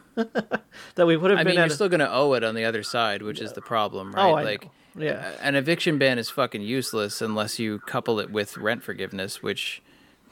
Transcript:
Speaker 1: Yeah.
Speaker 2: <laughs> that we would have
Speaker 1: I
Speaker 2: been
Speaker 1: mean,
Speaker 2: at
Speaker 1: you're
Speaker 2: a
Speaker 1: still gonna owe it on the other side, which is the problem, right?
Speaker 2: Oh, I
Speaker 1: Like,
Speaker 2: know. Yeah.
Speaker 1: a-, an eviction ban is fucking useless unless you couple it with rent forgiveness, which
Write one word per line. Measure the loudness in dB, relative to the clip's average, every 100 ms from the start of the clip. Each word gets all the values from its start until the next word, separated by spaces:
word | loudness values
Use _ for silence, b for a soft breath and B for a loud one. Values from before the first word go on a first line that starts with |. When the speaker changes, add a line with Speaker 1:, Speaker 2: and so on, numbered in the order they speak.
| _ -4
Speaker 1:
Yeah. | -2
Speaker 2:
<laughs> | -2 -4 -6 -6 -18 -12 2
that | 4
we | 6
would | 6
have | 4
Speaker 1:
I |
Speaker 2:
been | 4
Speaker 1:
mean, | 4
Speaker 2:
at | 4
Speaker 1:
you're |
Speaker 2:
a | 4
Speaker 1:
still | 2
gonna | 4 2
owe | 4 4
it | 4 2
on | 0
the |
other | 0 -2
side, | -2 0 0 0
which | -4 -8
is | -10
the | -12
problem, | -2 0 0 -4 -6
right? | 2
Speaker 2:
Oh, | 4 4
I |
Speaker 1:
Like, | 2 -4 -8 b b -8
Speaker 2:
know. |
Yeah. | -6 -4 -8
Speaker 1:
a-, | -4
an | 0 0
eviction | 2 0 2 2
ban | 2 2
is | -2
fucking | -2 -4 -4
useless | -4 -4 -2 -2 -2 -2
unless | -4 -2 -4 -2
you | -4 -4
couple | -4 -6 -2 -2
it | -2
with | -4 -4 -4
rent | -2 -2
forgiveness, | -6 -8 -8 -6 -8 -6
which | -6 -4 -6 -10 B B B B B